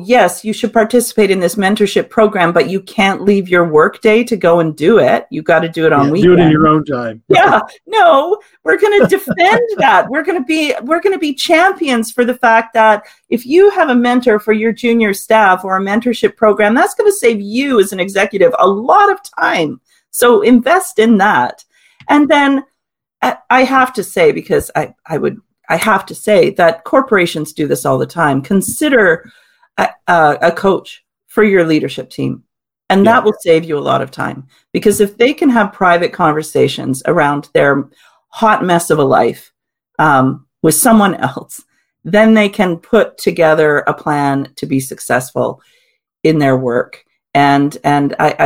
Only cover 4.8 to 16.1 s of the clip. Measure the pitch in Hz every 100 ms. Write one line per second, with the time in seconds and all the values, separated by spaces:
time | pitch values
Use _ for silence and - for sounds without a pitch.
4.8 | 160 220 123 - - 160 156 165 165 165
5.8 | 160 143 143 165 175 175 160 156 156 156
6.8 | 147 127 117 110 - - 679 254 - -
7.8 | - 440 349 277 330 415 _ _ 311 339
8.8 | 415 403 254 381 - 359 359 466 466 392
9.8 | 233 190 170 285 320 359 254 311 294 -
10.8 | 247 330 392 392 302 269 - 320 381 381
11.8 | 294 240 220 - 240 247 233 226 233 226
12.8 | 220 214 - _ - 233 247 330 403 381
13.8 | 320 247 240 247 247 214 - 214 226 220
14.8 | 240 233 214 196 - 220 202 185 190 190
15.8 | 196 214 247